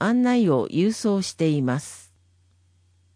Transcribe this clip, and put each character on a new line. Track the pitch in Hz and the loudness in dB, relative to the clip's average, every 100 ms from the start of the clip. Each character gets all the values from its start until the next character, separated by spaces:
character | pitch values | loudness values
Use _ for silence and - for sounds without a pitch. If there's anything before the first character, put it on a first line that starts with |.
案 | 196 247 | 0 0
内 | 247 247 196 | 2 2 4
を | 131 104 | 2 0
郵 | 151 196 | 0 0
送 | 220 214 196 | 0 -2 -2
し | 185 | -2
て | - 160 | -2 0
い | 147 | 0
ま | 127 131 | 0 -2
す。 | - - - _ _ _ _ _ _ _ _ _ _ | -6 -16 -20 _ _ _ _ _ _ _ _ _ _